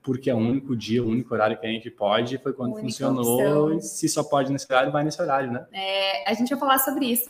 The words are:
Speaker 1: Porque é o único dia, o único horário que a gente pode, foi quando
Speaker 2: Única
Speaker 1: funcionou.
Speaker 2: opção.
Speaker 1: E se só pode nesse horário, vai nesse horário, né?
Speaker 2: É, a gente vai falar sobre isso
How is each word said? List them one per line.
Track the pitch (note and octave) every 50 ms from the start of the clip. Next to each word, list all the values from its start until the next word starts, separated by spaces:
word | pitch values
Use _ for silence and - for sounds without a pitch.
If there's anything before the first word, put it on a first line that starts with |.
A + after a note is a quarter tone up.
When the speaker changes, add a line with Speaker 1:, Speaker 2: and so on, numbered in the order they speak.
| -
Speaker 1:
Porque | - B2+ B2 - C#3+
é | B2
o | A2
único | A2 A#2+ B2 C#3 C3 - B2+
dia, | A2+ G2 G2+ A2 B2 A#2+
o | A2+
único | A2 B2 B2 - A#2+
horário | A2 G#2+ G#2+ A2 G#2+
que | A2+
a | A2
gente | A2+ A2+ - A#2+
pode, | - - G#2 G2+ G#2 A2 A#2+ B2 C3+ C3
foi | - C#3 B2+
quando | - B2 A#2 A2
Speaker 2:
Única | G#2+ -
Speaker 1:
funcionou. | B2 A2+ - C3+ C3+ C3+ B2+ A#2+ A#2 A#2+ B2
Speaker 2:
opção. | C3+ C#3+ D3 D3 D3+ D#3 D#3+ E3+
Speaker 1:
E |
se | - - - - - D#3
só | - D#3 C#3+
pode | - - C#3 C#3 C3
nesse | C#3 C3+ - -
horário, | C3+ B2+ C3 D3
vai | C#3+ D3 D3
nesse | D#3 D3+ -
horário, | F3+ D#3 C3+ C#3 C3+ B2
né? | A#2+ B2+ - - -
Speaker 2:
É, | F#3+ F#3+ G3 G3 G3 G3 G3 G3 - - G3+
a | A3+
gente | G#3+ A#3+ B3
vai | C#4+ C4
falar | D4 C#4 C4 C4
sobre | C#4 - C4 D4 C#4 A#3+
isso | A#3 A#3 - -